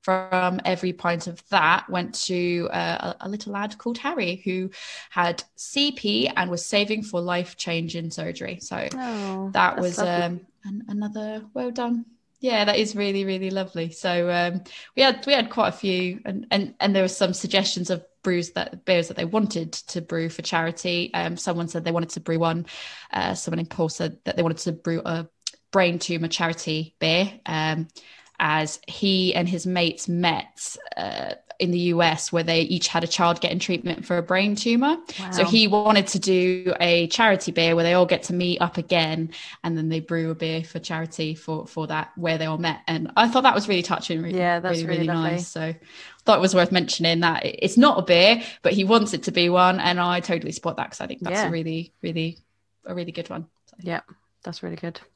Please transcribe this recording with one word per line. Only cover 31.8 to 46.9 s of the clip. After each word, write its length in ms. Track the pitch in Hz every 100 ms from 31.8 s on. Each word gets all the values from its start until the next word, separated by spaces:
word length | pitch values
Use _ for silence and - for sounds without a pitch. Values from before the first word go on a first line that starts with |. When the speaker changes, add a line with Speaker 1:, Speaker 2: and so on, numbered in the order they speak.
| 175
Speaker 1:
U 80 | 170
S 320 | 170 156 -
where 80 | 170
they 200 | 165 165
each 260 | - 180 -
had 160 | -
a 40 | 165
child 320 | - 175 170
getting 200 | - 180
treatment 440 | - 175 180 -
for 140 | - 175
a 60 |
brain 320 | 170 185 202 202
tumor. 420 | 240 233 277 330 - - 190
So 140 | 185
Speaker 2:
Wow. 60 | 175
Speaker 1:
he 180 | 220 214
wanted 400 | 208 208 208 196
to 100 | 190
do 560 | 190 185 185 185 185 -
a 240 | 175 170 165
charity 420 | - 226 190 -
beer 240 | 170 165 165
where 80 |
they 100 | 170
all 140 | 180 175
get 160 | 180
to 100 | -
meet 260 | 175 180 175
up 180 | 175 -
again 500 | 165 175 160 160 165 - - -
and 140 | 175 165
then 100 | 160
they 100 | 160
brew 320 | 160 165 160
a 20 |
beer 300 | 160 165 160
for 160 | 160 170
charity 560 | - 160 160 - 156 156
for, 320 | - 156 -
for 180 | - 156
that, 240 | 156 156 -
where 240 | 170 160
they 80 | 160
all 100 | 156
met. 220 | 165 156 -
And 240 | 160 156 -
I 120 | 233
thought 160 | 247
that 100 | 262
was 140 | - 214
really 140 | 185
touching, 400 | 170 180 - 165
re-, 100 | 165
Speaker 2:
Yeah, 260 | 180 175 170
that's 160 | 180 170
Speaker 1:
really, 80 | 165
Speaker 2:
really 100 | 160
Speaker 1:
really 60 | 165
Speaker 2:
lovely. 220 | 165 160
Speaker 1:
nice. 140 | 175 175
So 120 | 165
I 160 | 160 160 - - - - -
thought 140 | 214
it 20 |
was 140 | 185 185
worth 160 | 175
mentioning 480 | 185 165